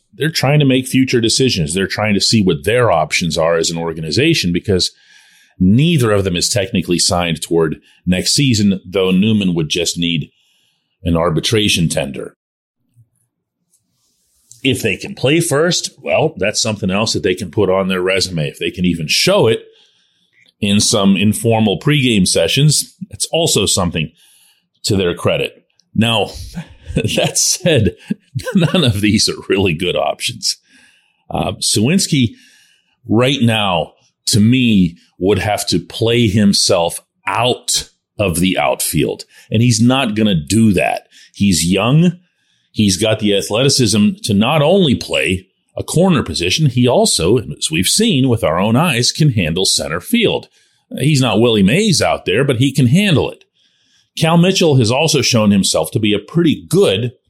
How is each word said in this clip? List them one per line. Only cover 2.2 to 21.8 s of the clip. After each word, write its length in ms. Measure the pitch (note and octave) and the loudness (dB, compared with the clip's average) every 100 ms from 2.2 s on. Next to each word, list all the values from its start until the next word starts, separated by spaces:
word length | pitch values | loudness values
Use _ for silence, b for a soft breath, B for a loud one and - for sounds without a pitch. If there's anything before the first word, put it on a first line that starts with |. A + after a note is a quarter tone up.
see 220 | - A#2 | 0 2
what 200 | F#2 D#2 | 2 0
their 280 | D2+ A#2+ A#2 | 0 0 2
options 480 | E2+ D2+ - F2 D2+ | 2 0 -2 -4 -2
are 180 | D#2+ E2+ | 0 0
as 140 | E2 | -2
an 60 | E2 | -4
organization, 720 | E2+ D#2+ D#2+ D#2 D#3 E3 F2+ | -6 -8 -4 -2 0 0 0
because 380 | F2 - F#2 - _ b b b b b b | -2 0 0 0 _ b b b b b b
neither 520 | F#2 A2+ D#3 E3 A#2 | 2 4 4 2 2
of 120 | G#2 | 2
them 120 | F#2+ F2 | 0 -2
is 120 | D#2 | -2
technically 520 | - F#2+ F#2+ E2 F2 | -2 -2 -2 0 0
signed 420 | - F2+ F2 E2 | 0 0 -2 -4
toward 400 | - E2 E2 D#2 b b - | -2 0 0 -4 b b -2
next 280 | F#2 F2+ | -2 0
season, 460 | - C#3+ G#2+ G#2 F#2+ F#2 | 0 2 2 2 0 -4
though 220 | F#2+ F#2+ | -2 0
Newman 460 | F#2 G#2+ A2 F#2+ F2 | 2 2 2 0 -2
would 140 | D#2 | -2
just 280 | F2 E2+ - | -4 -4 -2
need 340 | E2+ E2 - _ _ _ _ _ _ _ | -2 -2 -6 _ _ _ _ _ _ _
an 160 | - E2+ | -2 0
arbitration 720 | E2+ D#2+ - A2 G#2+ A2 D#2+ | 0 -2 -2 0 0 0 -2
tender. 480 | - C#2 B1+ - _ _ _ _ _ _ _ _ _ _ _ _ _ _ _ _ _ _ _ _ _ _ - | -2 -6 -8 -14 _ _ _ _ _ _ _ _ _ _ _ _ _ _ _ _ _ _ _ _ _ _ -6
If 220 | C3+ C3 | -2 -2
they 120 | A2 F#2 | -2 -4
can 200 | - - | -10 -4
play 240 | B2+ D#3+ | 0 0
first, 500 | E3 C#3 E3+ E3 - _ | 0 0 0 -2 -6 _
well, 380 | C#2 F#2 D3 - | -4 0 0 -2
that's 240 | G2+ G#2+ | -4 -2
something 300 | A#2 G#2 F#2+ | -4 -2 -2
else 220 | F#2+ A2+ | -2 -2
that 100 | F#2+ | -2
they 120 | F#2 F2+ | -2 -2
can 140 | F#2 | -4
put 200 | G#2+ G2 | -2 0
on 180 | F#2 F#2+ | 2 0
their 140 | F#2 | -2
resume. 460 | F#2 F#2+ F#2+ F2 D2 | 0 0 -2 -2 -4
If 120 | - | -4
they 120 | F2 | -4
can 140 | F2 F2+ | 0 0
even 220 | E2 D2+ | 0 -2
show 400 | - - G3+ A#2+ | -2 2 2 2
it 180 | A2+ - b b b b b b b b - | 0 -4 b b b b b b b b -6
in 180 | G#2 G2+ | -2 0
some 380 | - A2 G2 G2 | 0 2 2 2
informal 600 | G#2 G#2 A#2 A2+ A2 | 2 0 0 2 0
pregame 480 | F#2+ | 0